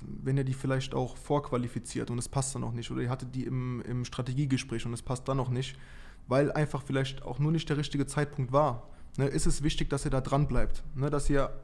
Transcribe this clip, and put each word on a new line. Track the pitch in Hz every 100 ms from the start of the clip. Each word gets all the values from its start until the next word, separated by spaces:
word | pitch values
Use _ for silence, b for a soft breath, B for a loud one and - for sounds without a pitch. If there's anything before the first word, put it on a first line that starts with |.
| - -
wenn | 135 135
ihr |
die | 135
vielleicht | 131 135 131 131 131
auch | 123 -
vorqualifiziert | - 147 143 123 120 117 - 120 117
und | 120
es | -
passt | 139 131 120
dann |
noch | 117
nicht | 120 117
oder | 127
ihr | 123
hattet | 127 127 127
die | 123
im, | 131 127 123 -
im | 123 120
Strategiegespräch | - 127 127 143 127 - 113 120
und |
es | 117
passt | - 123 -
dann | 135
noch | 123
nicht, | 123 131 - b b b b b
weil | 131 143
einfach | 151 147 131
vielleicht | - 135 135 -
auch | - 123
nur | 151
nicht | 165 160
der | 147
richtige | 143 143 139
Zeitpunkt | 151 143 - 123
war, | 139 151 117 - b b -
ne, | 135
ist | - 170
es | -
wichtig, | 147 - -
dass | 139 143
ihr |
da | 131
dran | 131 139 143
bleibt, | 123 107 - - 131
ne, | 143
dass | 143 -
ihr | 143 131 -